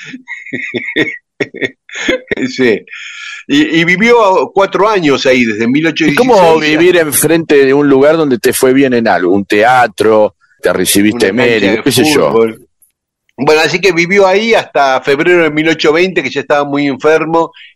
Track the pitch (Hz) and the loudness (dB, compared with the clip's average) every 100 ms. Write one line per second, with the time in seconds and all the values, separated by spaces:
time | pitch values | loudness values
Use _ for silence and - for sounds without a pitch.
0 | - 262 - - - 123 - 120 - - | -20 -20 -18 -20 -14 -12 -10 -10 -6 -4
1 | - - _ - - - - - _ - | -4 -8 _ -10 -10 -6 -10 -10 _ -8
2 | - - - - 131 131 123 98 - - | -6 -6 -4 -6 -4 -2 0 0 -4 -18
3 | - - - - - 143 151 160 170 180 | -18 -18 -18 -16 -4 0 0 0 0 0
4 | 233 240 202 180 135 - 190 180 208 208 | 2 4 2 0 0 -2 -2 0 0 0
5 | 151 127 135 127 117 104 117 143 160 156 | 0 0 2 2 0 -2 -2 0 -2 -2
6 | 156 143 254 214 170 160 151 156 180 175 | 0 0 2 4 4 2 2 2 4 2
7 | 156 123 151 165 160 147 135 143 143 135 | 0 -2 0 0 2 2 4 2 2 4
8 | 147 165 151 120 127 110 131 135 135 120 | 4 2 0 -2 -2 0 2 2 2 2
9 | 113 87 87 98 98 104 113 127 120 - | 0 0 0 -2 0 0 2 2 0 0
10 | 107 110 104 - _ _ 87 90 90 101 | 2 2 2 -2 _ _ -2 -2 0 0
11 | 104 120 98 110 120 110 98 110 139 123 | 0 0 -2 0 0 0 0 -2 0 0
12 | 107 - 76 110 113 - _ _ _ _ | 0 0 0 0 0 -4 _ _ _ _
13 | _ _ _ - 143 156 160 180 190 165 | _ _ _ -6 0 0 0 0 0 0
14 | 170 202 190 196 226 202 131 147 139 131 | 0 2 2 2 0 -2 -2 0 0 0
15 | 143 139 170 175 160 151 160 156 160 160 | -2 -2 2 2 0 -2 -2 0 0 0
16 | 190 170 131 139 - 147 143 143 143 127 | 0 -2 -6 -6 -2 -2 -2 -2 -4 -2
17 | 151 156 160 165 160 - - | 0 0 0 -2 -4 -8 -20